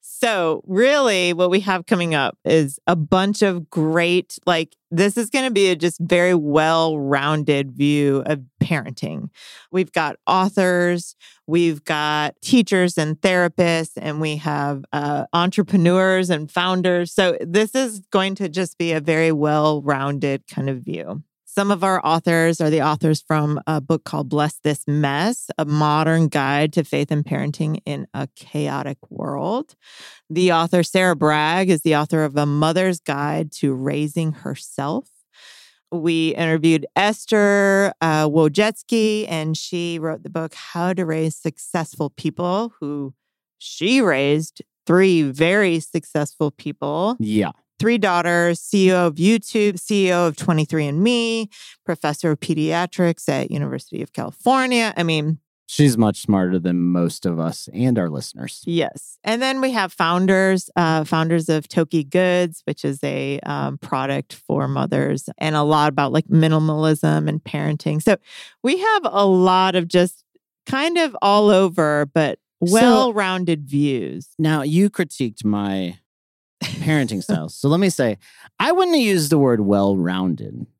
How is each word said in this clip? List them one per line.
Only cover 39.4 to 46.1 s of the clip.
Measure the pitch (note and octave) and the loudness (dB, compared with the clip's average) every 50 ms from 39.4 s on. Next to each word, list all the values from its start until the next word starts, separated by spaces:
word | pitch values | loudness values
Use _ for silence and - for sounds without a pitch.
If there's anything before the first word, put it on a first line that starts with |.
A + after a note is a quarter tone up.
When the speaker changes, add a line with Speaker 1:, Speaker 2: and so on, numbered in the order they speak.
| D#3 D#3+ D#3+ | -4 -4 -6
Speaker 1:
she | D#3 - - - F3 E3+ E3+ E3+ E3 | -6 -8 -8 -6 -6 -6 -4 -6 -6
wrote | D#3 D#3+ D#3 - E3+ | -6 -6 -8 -8 -12
the | - | -10
book, | G3+ D#3+ D#3+ D#3+ - | -8 -8 -8 -8 -12
How | - - - - E3+ E3+ F3+ F#3+ | -16 -20 -12 -6 -2 -2 -2 0
to | F3 F3+ | -2 -2
Raise | D#3+ D#3+ D#3+ D#3+ D#3+ D#3 | -2 -2 -2 -2 -2 -4
Successful | - - E3 D3+ - - - - F3+ D#3+ - - - D#3 C#3 | -4 -8 -8 -8 -8 -18 -6 -4 -4 -4 -4 -6 -6 -8 -8
People, | _ - - D#3 D3+ - F3 F3 F3+ G3+ A3+ A#3 A3 _ | _ -6 -8 -6 -6 -4 -4 -2 -2 -2 -4 -6 _ _
who | D#3+ C#3+ D3 C#3+ C#3+ C3+ - _ _ _ _ _ _ _ _ | -10 -10 -8 -8 -10 -10 -12 _ _ _ _ _ _ _ _
she | _ - - - - D#3 G3+ B3+ C4+ | _ -20 -18 -10 -4 -2 0 2 2
raised | B3 F#3 D3 C3 C#3 C#3+ D3 D#3 D#3+ - _ - - _ _ _ _ | 2 2 2 2 2 2 2 0 -2 -6 _ -20 -20 _ _ _ _
three | - E3+ F3+ F#3+ F#3+ F3+ E3 D3+ | 2 4 4 6 4 4 2 2
very | C#3 C3 C#3 D#3+ E3+ F#3+ G#3 G#3 F#3 E3 E3 | 0 0 0 0 2 2 2 2 2 0 -2
successful | D3+ - - E3 D3+ - | -4 -4 -6 -6 -6 -4